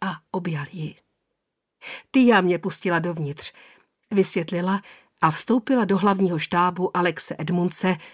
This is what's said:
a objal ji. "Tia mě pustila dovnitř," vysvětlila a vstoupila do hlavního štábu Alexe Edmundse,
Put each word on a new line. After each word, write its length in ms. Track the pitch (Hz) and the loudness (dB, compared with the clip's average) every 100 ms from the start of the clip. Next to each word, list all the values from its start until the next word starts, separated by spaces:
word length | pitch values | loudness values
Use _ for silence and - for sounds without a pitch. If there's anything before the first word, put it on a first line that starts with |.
a 160 | 190 160 - | -8 -8 -8
objal 340 | 190 175 151 147 | -8 -4 -6 -8
ji. 220 | 180 156 - _ _ _ _ _ _ _ _ - - _ | -8 -10 -10 _ _ _ _ _ _ _ _ -16 -16 _
"Tia 300 | 269 240 202 | 4 6 6
mě 180 | 180 170 | 4 0
pustila 400 | 180 - 185 170 | -2 -4 0 0
dovnitř," 540 | 175 165 143 147 - - - _ _ _ - | -2 -4 -6 -8 -12 -14 -20 _ _ _ -2
vysvětlila 720 | 202 190 185 160 175 180 196 - - _ - | 0 0 -2 -4 -4 -2 -2 -4 -20 _ 0
a 80 | 156 | 0
vstoupila 540 | 156 - 247 247 254 | 0 0 0 2 0
do 140 | 196 196 | 2 2
hlavního 400 | 202 196 185 160 | 2 2 0 0
štábu 580 | - 175 180 175 185 180 | -2 0 0 0 -2 0
Alexe 400 | 175 160 - - | -2 -2 -8 -6
Edmundse, 580 | 156 175 180 - 185 165 - | -2 0 0 0 0 -2 -6